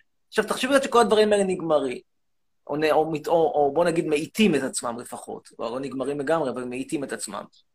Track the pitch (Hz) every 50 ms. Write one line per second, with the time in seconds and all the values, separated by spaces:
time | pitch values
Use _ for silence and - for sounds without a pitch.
0 | - _ _ _ _ _ - - 214 208 220 - - 262 277 269 269 - - 233
1 | 233 196 220 208 214 214 208 202 196 185 185 151 160 165 156 143 135 131 123 -
2 | - _ _ _ _ _ _ _ _ _ _ _ _ - 143 151 156 156 147 151
3 | 156 160 165 143 151 - 165 165 160 147 - 147 143 139 139 156 175 175 160 165
4 | - 147 151 147 160 - - - 220 202 160 135 131 123 104 - - 120 117 120
5 | 123 - - - - - - - - - - - 113 113 117 131 139 139 123 131
6 | 127 135 147 147 135 135 160 165 151 127 113 123 127 127 123 127 135 - 165 147
7 | 139 - 123 110 - - 92 104 - - _ _ _ _ _